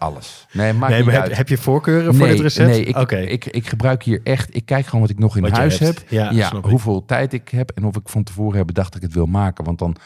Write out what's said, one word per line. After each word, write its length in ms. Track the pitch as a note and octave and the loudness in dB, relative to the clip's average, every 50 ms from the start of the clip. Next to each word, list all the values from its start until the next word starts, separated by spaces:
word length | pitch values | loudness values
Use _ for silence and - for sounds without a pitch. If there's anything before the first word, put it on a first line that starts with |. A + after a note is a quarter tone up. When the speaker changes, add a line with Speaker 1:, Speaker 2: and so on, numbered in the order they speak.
Speaker 1:
<laughs> 60 | - | -6
Speaker 2:
alles. 400 | D#2 D2 B1+ - - - - - _ | -8 -8 -10 -16 -18 -20 -20 -20 _
Nee, 220 | - F#3+ G#3+ A2 A2 | -4 -2 0 0 0
maakt 140 | A2+ C3+ C3 | 0 2 2
Speaker 1:
Nee, 80 | A2+ | 2
Speaker 2:
niet 80 | A#2 B2 | 4 4
Speaker 1:
maar 100 | A#2+ A#2 | 4 2
heb, 80 | F#2+ F#2+ | 2 0
Speaker 2:
uit. 140 | F#2 - | 0 -2
Speaker 1:
heb 100 | - C3 | -2 -2
je 100 | - C#3 | 0 -2
voorkeuren 580 | - - C3+ C3 D#3 D#3 E3 D#3+ E3 E3 E3 B2 | -2 0 0 0 0 2 2 2 2 2 4 4
voor 100 | C#3 C#3 | 6 6
Speaker 2:
Nee, 80 | B2 G#2+ | 6 4
Speaker 1:
dit 80 | G#2 D3+ | 4 2
recept? 260 | D3+ - - A#2+ B2 | 0 2 4 4 6
Speaker 2:
nee, 160 | A#2 A2 - | 6 4 2
ik, 120 | - B2 | 0 0
Speaker 1:
Oké. 200 | C#3 B2+ - G#2+ | 0 0 0 0
Speaker 2:
ik, 280 | F#2+ F#2 F#2 A#2 A#2 - | -2 -2 -4 -4 -6 -6
ik 220 | - - A#2+ A2+ | -6 -6 -6 -6
gebruik 360 | - - G#2+ A#2 C3 C3 A2+ - | -4 -4 0 0 0 0 0 0
hier 160 | A2+ A2+ F#2+ A2+ | -2 -2 -2 0
echt... 320 | - C3+ B2+ - - - | -2 -2 -2 -4 -6 -6
Ik 100 | A#2+ - | -8 -4
kijk 200 | - C#3 C#3 C3+ | -2 -2 -2 -2
gewoon 160 | - - A2+ | 0 0 0
wat 80 | A2 A2 | 2 2
ik 100 | G#2+ G#2 | 2 0
nog 160 | A2 G#2 A2 | 0 0 2
in 60 | G2+ | 0
Speaker 1:
Wat 100 | F2+ G#2 | 0 2
je 60 | G#2+ | 2
Speaker 2:
huis 220 | A#2 C3+ D#3 F#3 F#3 | 2 2 2 2 2
Speaker 1:
hebt. 200 | D#3 E3 E3+ - | 0 0 0 -2
Speaker 2:
heb. 100 | - - | -6 -4
Speaker 1:
Ja, 220 | A2+ A2 G#2+ G#2 | -2 -2 0 2
Speaker 2:
Ja, 160 | A2+ A2+ G2+ | 2 2 2
Speaker 1:
snap 160 | E2+ - G2+ F2+ | 0 -2 -2 0
ik. 40 | G2+ | 2
Speaker 2:
hoeveel 360 | A2+ B2+ G#2+ A2+ G2+ F#2+ - | 2 2 2 0 -2 -2 -2
tijd 280 | - B2+ B2 C3+ C3 - | -2 -2 -2 -2 -4 -6
ik 160 | A#2 - - | -8 -8 -6
heb 200 | - B2 B2+ - | -4 -4 -4 -4
en 140 | - F#2+ G#2 | -6 -4 -4
of 100 | G#2 F#2+ | -4 -4
ik 140 | G#2+ - - | -6 -10 -4
van 140 | - A2 G2 | -4 -4 -4
tevoren 340 | - F#2 G2+ G#2+ G#2+ G2 | -4 -4 -4 -4 -2 0
heb 100 | G2+ F#2 | 0 -2
bedacht 200 | E2 E2+ G2 F#2 - - | 0 -2 -4 -4 -4 -6
dat 80 | F#2 | -10
ik 60 | F#2 | -10
het 60 | E2+ D#2+ | -4 -2
wil 80 | F2 E2 | -2 0
maken. 380 | D#2+ F#2+ G2+ G2+ F#2+ E2+ - D#2 | 0 0 0 0 0 -2 -4 -6
Want 160 | D#2+ E2+ E2+ | -6 -4 -2
dan 160 | F2+ E2+ E2 - - | -2 -4 -4 -6 -10